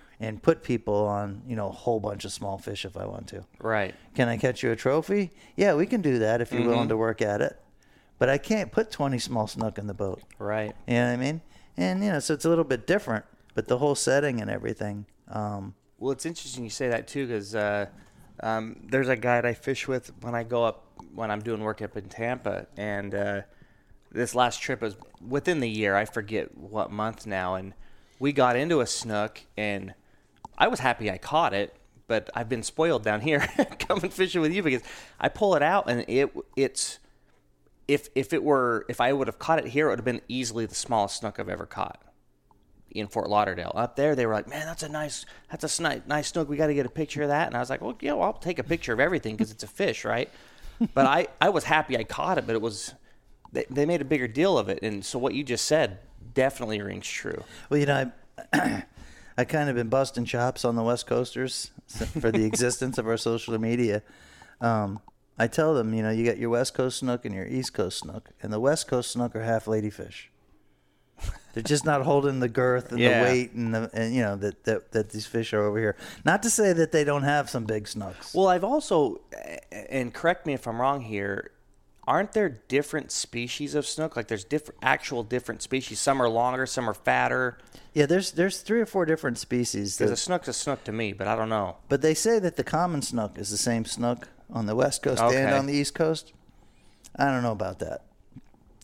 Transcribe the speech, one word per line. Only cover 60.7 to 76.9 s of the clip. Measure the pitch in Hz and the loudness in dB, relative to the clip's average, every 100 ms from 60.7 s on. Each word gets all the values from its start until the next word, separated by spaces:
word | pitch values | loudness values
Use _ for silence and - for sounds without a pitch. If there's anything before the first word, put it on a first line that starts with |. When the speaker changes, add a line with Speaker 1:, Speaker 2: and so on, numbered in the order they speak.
| 117 | 2
Speaker 1:
the | |
West | 113 120 - | 2 0 0
Coasters | 120 123 120 131 - - - - | 0 0 -4 -6 -6 -10 -14 -14
s-, | 107 110 160 | -8 -6 0
for | 120 | 2
the | 110 | 4
Speaker 2:
<laughs> | 110 | 2
Speaker 1:
existence | 110 123 127 127 117 | 2 0 0 -2 -2
of | 110 | -2
our | 113 | 0
social | 120 113 - 113 | 0 -2 -2 -2
media. | 113 120 117 104 - - - - - - | 0 2 2 0 -4 -18 -20 -20 -20 -4
Um, | 117 110 101 - - - _ - | 0 2 0 -6 -12 -20 _ -2
I | 117 | 0
tell | - 156 | 2 4
them, | 147 110 | 4 2
you | 110 | 0
know, | 110 | 2
you | 110 | 2
got | 117 110 | 2 2
your | 117 | 2
West | 120 127 | 2 0
Coast | - 127 - | 0 -2 -2
snook | 131 123 113 | -4 -4 -4
and | |
your | 95 95 | -8 -4
East | 131 131 | -4 -4
Coast | - 92 - | -2 -2 -4
snook, | - - - - | -8 -12 -14 -12
and | 107 | -6
the | 107 | 0
West | 131 160 - | 2 2 0
Coast | 127 120 | -2 0
snook | 123 120 110 | -2 -4 -2
are | |
half | 113 113 107 | 0 0 0
ladyfish. | 110 107 - - - - _ _ _ _ _ _ _ _ - - - - | 0 0 -6 -12 -14 -20 _ _ _ _ _ _ _ _ -8 -8 -8 -8
They're | 113 | -6
just | 110 147 156 | 0 2 4
not | 143 | 2
holding | 131 143 139 135 | 4 4 4 2
the | 123 | 0
girth | 117 127 123 120 | 2 4 2 0
and | 120 | 4
Speaker 2:
Yeah. | 120 120 | 6 8
Speaker 1:
the | |
weight | 123 127 123 | 6 4 0
and | 113 117 | -2 -2
the, | 110 110 | 0 -2
and, | 107 113 | -2 0
you | 127 | 2
know, | 107 101 | 0 0
that, | 104 - | -2 -2
that, | - 107 - | 0 0 0
that | 113 104 | -2 -2
these | 107 - | -4 -4
fish | 117 113 | -4 0
are | 107 | 2
over | 104 107 | 2 2
here. | 110 - - - - | 0 -2 -8 -4 0
Not | 196 | 2
to | 226 | 2
say | 220 202 | 4 4
that | 170 156 | 4 4